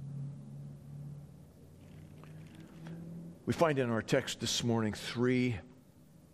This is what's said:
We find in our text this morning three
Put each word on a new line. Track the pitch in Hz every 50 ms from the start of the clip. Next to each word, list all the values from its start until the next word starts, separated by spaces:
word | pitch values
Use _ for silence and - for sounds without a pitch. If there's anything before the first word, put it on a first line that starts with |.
| - - - - - - - - - - - - - - - - - - - - - - - - - - - - - - - - - - - - - - - - - - - - - - 156 - - - - 160 160 - - - - 165 - - - - - - - - - - -
We | - 120
find | - 170 160 147 135
in | 127 117
our | 113 110
text | - - - 135 - - - -
this | 117 113 - -
morning | - 120 113 113 110 107
three | 104 - - - - 117 123 127 127 127 123 123 117 87 - - - - - - - - - - - - - -